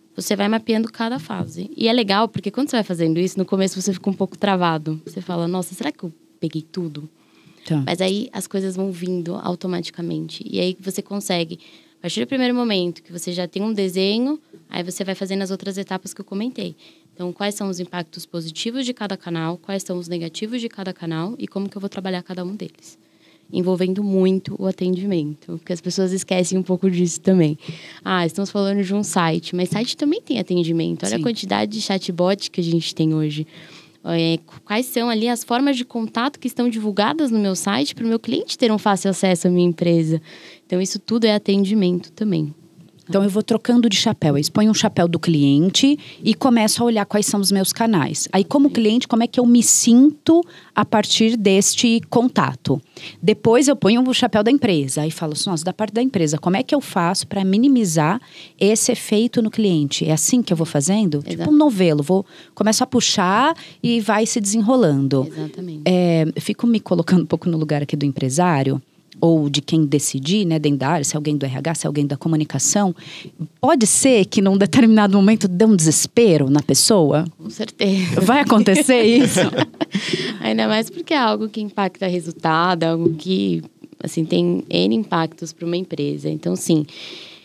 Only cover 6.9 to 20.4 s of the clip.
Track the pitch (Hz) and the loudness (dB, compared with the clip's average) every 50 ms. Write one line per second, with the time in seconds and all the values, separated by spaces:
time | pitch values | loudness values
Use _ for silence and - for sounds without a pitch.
6.9 | 147 151 147 156 _ _ _ _ _ _ _ _ _ _ - - 160 147 135 131 | -10 -12 -16 -16 _ _ _ _ _ _ _ _ _ _ -6 -4 -2 -2 -2 -2
7.9 | 170 175 185 190 196 208 247 - - 196 185 - - 196 190 190 180 185 190 196 | -2 -2 -2 -2 -2 -4 -6 -8 -10 -12 -10 -8 -6 -6 -6 -6 -6 -6 -6 -6
8.9 | 180 170 180 180 185 180 165 170 175 - - - 180 175 - 185 180 175 170 - | -8 -8 -8 -6 -6 -6 -6 -6 -8 -8 -6 -6 -8 -6 -6 -6 -6 -6 -8 -10
9.9 | - - 170 170 165 156 160 160 - - 220 214 190 190 180 185 185 185 185 190 | -12 -10 -10 -8 -8 -8 -8 -10 -12 -16 -14 -8 -6 -4 -4 -4 -4 -6 -10 -12
10.9 | - - 196 - 202 202 202 - 185 175 170 160 175 - _ _ - - _ _ | -10 -10 -10 -10 -10 -10 -6 -4 -4 -4 -4 -6 -8 -16 _ _ -20 -20 _ _
11.9 | _ _ - 175 - 214 240 240 269 254 254 247 247 247 240 226 208 185 175 175 | _ _ -12 -8 -6 -6 -6 -4 -2 -2 -2 0 0 -2 -2 -2 -2 -2 -2 -4
12.9 | 170 - _ - 170 175 - 180 175 180 180 170 - 190 202 220 220 202 196 185 | -6 -10 _ -18 -16 -12 -10 -8 -6 -6 -6 -6 -6 -6 -6 -4 -4 -2 -4 -4
13.9 | 175 190 190 196 208 226 247 269 302 311 _ _ - - _ _ - 175 175 180 | -2 -2 -2 0 0 0 -2 -2 -4 -6 _ _ -20 -20 _ _ -10 -10 -8 -8
14.9 | 180 - 196 185 190 - 196 185 196 196 196 180 196 185 - 196 190 196 196 - | -8 -8 -8 -8 -8 -8 -6 -6 -6 -4 -4 -6 -8 -8 -8 -10 -10 -10 -8 -8
15.9 | 190 185 - 196 - - 196 - 196 196 220 254 254 - 196 175 160 _ _ - | -8 -10 -10 -12 -16 -16 -16 -12 -10 -8 -8 -8 -8 -10 -10 -12 -12 _ _ -20
16.9 | _ _ _ _ _ - 180 180 175 - 202 208 202 202 208 196 180 170 180 175 | _ _ _ _ _ -12 -12 -10 -8 -6 -6 -6 -6 -6 -6 -8 -8 -8 -10 -10
17.9 | - 180 170 - - - - - - 170 165 160 160 - - 233 233 269 269 240 | -10 -10 -10 -12 -14 -20 -18 -14 -12 -12 -10 -10 -10 -10 -8 -8 -6 -6 -6 -6
18.9 | 247 - 214 196 196 185 - 175 170 165 160 160 170 175 _ - 196 196 190 - | -8 -8 -8 -10 -10 -10 -10 -8 -6 -6 -4 -6 -6 -8 _ -10 -10 -8 -8 -8
19.9 | 185 180 175 165 175 170 165 165 160 - | -8 -8 -8 -8 -8 -8 -8 -8 -10 -10